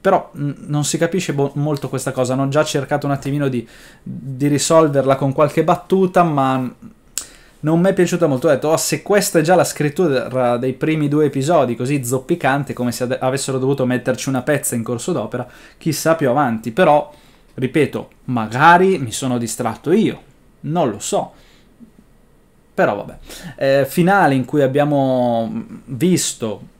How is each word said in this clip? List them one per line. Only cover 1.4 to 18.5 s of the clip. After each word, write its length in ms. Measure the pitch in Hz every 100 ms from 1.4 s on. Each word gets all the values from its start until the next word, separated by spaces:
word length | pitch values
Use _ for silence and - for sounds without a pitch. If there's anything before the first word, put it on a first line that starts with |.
| 143
molto 340 | 143 147 143 131
questa 240 | 131 135
cosa. 220 | 127 123
Hanno 140 | 131 135
già 160 | 139
cercato 420 | 151 151 127 147 143
un 60 |
attimino 360 | 139 143 143 139
di, 180 | 127 113 - - -
di 440 | - 127 135 131 143
risolverla 680 | 143 - 165 160 139 131 135
con 160 | 139
qualche 320 | 131 147 151
battuta, 580 | 160 175 - 190 190 185
ma 500 | 170 143 131 131 127 - - _ _ - - - - _
non 200 | 147 165
m'è 120 | 185
piaciuta 340 | 185 175 175 160
molto. 200 | 131 160
Ho 40 |
detto, 180 | 135 151
"Oh, 80 | 160
se 260 | - 151
questa 380 | - 202 185 170
è 20 |
già 140 | 160 180
la 80 |
scrittura 960 | 143 - 147 143 185 131 117 123 123 120
dei 160 | 127
primi 340 | 123 156 156 147
due 160 | 147
episodi, 500 | 151 143 135 170 127
così 300 | 117 127 143
zoppicante, 680 | 120 127 - 175 139 139 143
come 200 | 135 123
se 120 | 117
ade-, 140 | 123 127
avessero 400 | 131 135 - 135
dovuto 260 | 131 139 127
metterci 420 | 127 120 117 -
una 140 | 135
pezza 320 | - 143 - 120
in 80 |
corso 280 | 110 120 -
d'opera, 340 | 165 113 - - - - -
chissà 380 | 165 143 160
più 140 | 165 139
avanti." 420 | 139 139 113 117
Però, 420 | 113 180 147 - - - _ _
ripeto, 560 | - 120 160 143 113 90 _ -
magari 720 | 123 110